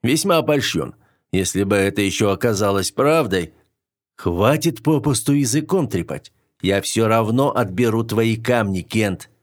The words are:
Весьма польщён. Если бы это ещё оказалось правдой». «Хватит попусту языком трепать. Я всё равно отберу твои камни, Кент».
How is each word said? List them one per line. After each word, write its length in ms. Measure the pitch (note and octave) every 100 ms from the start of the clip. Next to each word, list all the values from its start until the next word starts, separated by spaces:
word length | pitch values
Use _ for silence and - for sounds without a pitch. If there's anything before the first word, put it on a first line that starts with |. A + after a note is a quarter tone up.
Весьма 400 | A#2 D#3 G3 E3+
польщён. 540 | C3 D3 - - C#2 - _ _ _
Если 300 | F#2 F2+ F#2+
бы 140 | G2 G2+
это 260 | G2 G2+
ещё 280 | G2 - G#2
оказалось 600 | G2 B2 G2+ G#2 G2 F#2
правдой». 640 | - C#3 D#3+ B2 F#2 E2 _ _ _ _ _ _ -
«Хватит 640 | - E2+ G#2+ D3+ E3+ A#2+
попусту 500 | D3+ D3+ A#2+ B2 -
языком 560 | C#3+ C3 C3 D3+ F#3+ C3+
трепать. 440 | F3+ - - - _ _ _
Я 200 | F#2+ G2
всё 240 | - - A2+
равно 480 | A2+ A2 A#2+ C#3
отберу 480 | - A#2 F2+ A#2 A2+
твои 340 | A2+ A2 A2+ A2+
камни, 460 | A#2 A#2+ G#2 F#2+
Кент». 480 | F2 A2 G#2 F2+ - _